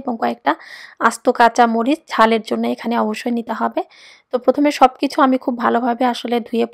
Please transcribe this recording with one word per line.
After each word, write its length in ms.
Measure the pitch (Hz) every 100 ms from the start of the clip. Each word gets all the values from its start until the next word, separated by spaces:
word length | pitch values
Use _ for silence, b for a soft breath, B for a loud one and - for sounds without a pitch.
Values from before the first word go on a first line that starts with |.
এবং 120 | 262 233
কয়েকটা 300 | 240 233 - 330 B B B B
আস্ত 240 | 226 - 262 240
কাঁচা 280 | 233 233 233
মরিচ 340 | 226 233 311 _
ঝালের 300 | - 226 226 -
জন্য 160 | 226 233
এখানে 200 | 240 233 233
অবশ্যই 320 | 214 214 247 233
নিতে 160 | 226 226
হবে। 200 | 233 311 - b b b b
তো 80 | 247
প্রথমে 320 | 262 269 294
সব 180 | - 262 -
কিছু 180 | 277 - 269
আমি 100 | 254
খুব 160 | - 240
ভালোভাবে 480 | 233 233 247 233 254
আসলে 240 | 240 233 240
ধুয়ে 260 | 233 233 233